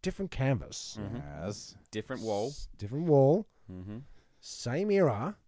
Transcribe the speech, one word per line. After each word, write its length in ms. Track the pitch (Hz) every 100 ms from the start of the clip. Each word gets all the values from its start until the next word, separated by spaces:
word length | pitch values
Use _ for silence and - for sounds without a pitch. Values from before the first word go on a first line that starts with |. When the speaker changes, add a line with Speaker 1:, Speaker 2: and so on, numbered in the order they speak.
Speaker 1:
Different 300 | 185 185 190
canvas. 640 | - 131 123 67 - - 110
Speaker 2:
Mm-hmm. 180 | 127 120 73 73 87
Speaker 3:
Yes. 300 | 104 - - _
Speaker 2:
Different 300 | 107 107 127
wall. 240 | 110 101 113
Speaker 1:
S-, 180 | 147 - -
different 280 | 101 131 170
wall. 400 | 143 135 175 214 _ -
Speaker 2:
Mm-hmm. 260 | 92 92 107 143 - _ _
Speaker 1:
Same 500 | - - - 131 208
era. 440 | 196 170 104 143 208